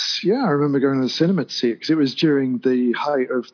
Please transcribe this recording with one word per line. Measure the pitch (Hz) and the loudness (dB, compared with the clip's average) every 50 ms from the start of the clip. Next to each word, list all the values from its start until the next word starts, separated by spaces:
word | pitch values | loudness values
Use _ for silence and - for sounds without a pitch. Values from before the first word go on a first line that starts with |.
| - - - - | -2 -4 -4 -4
yeah, | - 175 220 269 269 | 0 0 0 0 0
I | 180 | 0
remember | 143 143 147 147 139 139 | 0 2 2 2 2 2
going | 123 139 135 135 | 2 2 2 2
to | |
the | 131 120 | 0 0
cinema | - - 160 175 196 170 131 | 0 0 2 2 2 0 -2
to | - | -4
see | - - - 120 | -4 -2 -2 -2
it | 113 - | -2 -2
'cause | - - | -2 -2
it | 160 | 0
was | 160 143 131 120 | 2 2 0 0
during | - - 156 143 139 135 131 127 117 | 0 0 2 2 2 0 0 -2 0
the | - 131 127 123 123 120 | 0 0 0 2 2 0
height | 113 - - 147 147 135 127 - | 0 -2 -2 -2 0 -2 -2 -2
of | 131 127 117 - | -2 -4 -6 -4